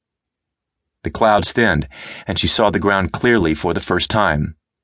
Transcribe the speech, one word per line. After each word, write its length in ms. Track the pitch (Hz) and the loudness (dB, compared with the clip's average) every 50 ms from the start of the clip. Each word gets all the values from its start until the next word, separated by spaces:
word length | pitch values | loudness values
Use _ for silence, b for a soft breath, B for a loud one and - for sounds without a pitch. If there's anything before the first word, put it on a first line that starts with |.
| _ _ _ _ _ _ _ _ _ _ _ _ _ _ _ _ _ _ _ _ - | _ _ _ _ _ _ _ _ _ _ _ _ _ _ _ _ _ _ _ _ -10
The 60 | - | -8
clouds 400 | - - 113 107 104 101 92 - | -2 0 2 4 4 2 2 0
thinned, 380 | - 123 117 104 85 76 71 B B B B B B B B - | -2 0 2 2 2 0 -2 B B B B B B B B -8
and 100 | 95 - | -6 -2
she 80 | - | -2
saw 240 | 90 - - 113 104 | -2 0 2 2 2
the 80 | 90 101 | 2 2
ground 320 | 87 101 101 98 92 87 | 0 2 2 2 0 -2
clearly 440 | - - - 123 120 110 85 80 78 | -4 0 2 2 4 4 4 2 0
for 180 | 73 - 87 82 | 0 -2 -2 -2
the 60 | 80 | -2
first 280 | - - 92 87 - - | -2 -2 -2 -2 -2 -2
time. 460 | - 110 101 87 76 76 76 78 - _ _ _ _ _ | 0 0 2 2 0 0 -2 -6 -8 _ _ _ _ _